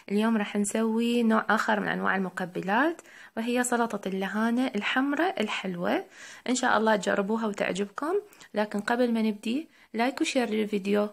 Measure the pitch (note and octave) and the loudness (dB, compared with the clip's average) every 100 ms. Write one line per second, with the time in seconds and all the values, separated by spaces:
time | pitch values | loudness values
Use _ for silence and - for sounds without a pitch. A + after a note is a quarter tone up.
0 | - G3+ A3+ A3+ G#3 G#3 G#3 A3 A3+ A3 | -2 0 2 2 0 0 0 0 0 2
1 | A#3 A#3+ A3+ A3 - A3 - G#3 F3 F3+ | 2 2 4 2 2 2 2 0 0 -2
2 | G3 F#3+ F#3 - F#3 F3+ F3 A3 D#4 E4 | 0 0 -2 -4 -6 -6 0 2 2 -2
3 | - - - A3+ A#3 B3 B3 A#3+ A3+ G#3 | -10 -20 -12 -6 -2 0 0 0 0 -2
4 | G3 F#3+ F#3+ G#3 A3+ A#3+ C4 G#3 - C4 | -4 -4 -2 0 0 2 0 -2 -2 0
5 | C#4 C#4+ F4 - A3 - F#3+ F3 F#3+ D4+ | 0 2 0 0 -4 -4 -6 -2 0 0
6 | - - - - - B3+ B3 G#3+ A3 G#3+ | -2 -14 -18 -10 -4 0 2 4 4 2
7 | F#3+ G3+ G3 A3+ A3 G3+ - F#3 G3+ - | 2 0 0 0 -2 -2 -2 -2 -4 -6
8 | D4 G4+ - - - G#3 G#3 G#3 G#3 A#3+ | -2 -2 -4 -14 -8 -4 -2 -2 0 2
9 | B3 A3+ A3 G#3 A3 C4 E4 _ - A3 | 2 2 0 -2 -4 -4 -6 _ -8 -2
10 | B3 C#4 D#4+ C4+ A3+ G#3+ G#3+ G#3 G3 G#3 | -2 0 0 0 0 0 0 -2 2 2
11 | G#3 | 0